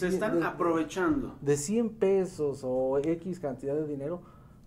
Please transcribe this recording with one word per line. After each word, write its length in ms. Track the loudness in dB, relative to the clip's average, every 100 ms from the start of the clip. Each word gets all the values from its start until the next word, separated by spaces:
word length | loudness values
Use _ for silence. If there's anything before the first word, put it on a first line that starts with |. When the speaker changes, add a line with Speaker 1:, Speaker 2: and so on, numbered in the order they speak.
| 0
Speaker 1:
cien, 40 |
Speaker 2:
están 260 | 0 0 0
Speaker 1:
de, 60 | 0
Speaker 2:
aprovechando. 880 | 0 2 2 0 0 2 2 -2 -4
Speaker 1:
de 160 | 0 0
cien 320 | 2 0 0
pesos 720 | 2 2 4 2 -2 -2 -2
o 340 | -2 0 2 2
X 420 | 2 0 -4 -6
cantidad 360 | -6 -6 -2 -2
de 100 | -2
dinero 360 | -4 -6 -6 -10 -20 -20 -20